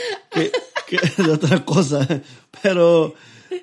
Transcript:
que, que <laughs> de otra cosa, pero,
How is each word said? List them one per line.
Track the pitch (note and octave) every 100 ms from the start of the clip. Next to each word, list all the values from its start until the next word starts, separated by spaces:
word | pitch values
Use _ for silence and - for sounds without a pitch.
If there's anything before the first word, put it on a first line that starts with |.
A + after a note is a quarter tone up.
| B4 G4 -
que, | - G#4 B4 - C#5 -
que | - D#3+
<laughs> | -
de | E3+
otra | D3+ C#3+ F3+ -
cosa, | C#3+ C#3+ C#3+ C3 C#3+ - - _ -
pero, | G3 F#3 E3+ E3 D#3 - - - - F4+